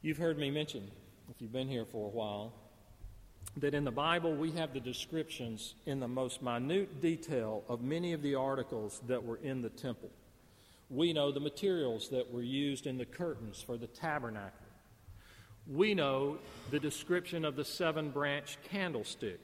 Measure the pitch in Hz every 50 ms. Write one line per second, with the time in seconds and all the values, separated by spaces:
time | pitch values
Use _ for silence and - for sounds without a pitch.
0 | - 156 156 143 170 165 160 147 147 139 139 151 151 151 - 123 101 101 - -
1 | - - - - - - - - 120 110 113 127 131 131 139 120 113 - - 113
2 | 104 104 101 117 110 107 104 104 104 117 120 - - - - - - - - -
3 | - - - - - - - - - - - 147 135 143 143 143 147 139 113 131
4 | 143 160 170 175 165 165 156 143 156 165 156 175 160 151 131 135 120 123 123 -
5 | - - - 160 151 156 - - 127 117 110 107 - - - - - - 139 135
6 | 131 120 123 131 131 123 - - - 123 120 120 123 139 170 196 202 190 160 139
7 | 139 165 165 156 - - 151 127 113 107 110 104 - - 120 117 120 131 151 165
8 | 175 175 170 156 143 143 139 135 131 135 135 131 123 - - 113 107 104 - -
9 | 127 120 127 123 113 117 113 110 - 139 135 131 120 113 - - - 135 120 -
10 | - 98 - - - - - - - - - - - - - - - - 135 127
11 | 165 175 165 151 143 143 139 139 143 147 143 - - 196 185 170 147 127 113 107
12 | - - 131 127 123 120 120 120 123 120 131 135 143 143 139 127 - 143 131 127
13 | 123 - - - 175 170 147 113 113 107 101 - - - 123 117 117 113 - -
14 | - 165 147 147 127 117 110 104 101 95 - - - - - - - - - -
15 | - - - - - - - - - - - - - - 135 147 190 214 208 185
16 | 151 139 135 135 139 143 151 - - - - - - - 131 147 143 151 139 -
17 | - - 175 180 175 - - 170 160 151 135 135 147 - - - 185 165 156 156
18 | 156 151 131 143 143 143 143 147 143 - - - - - - 202 190 180 151 120
19 | 104 - - - - 107 90 85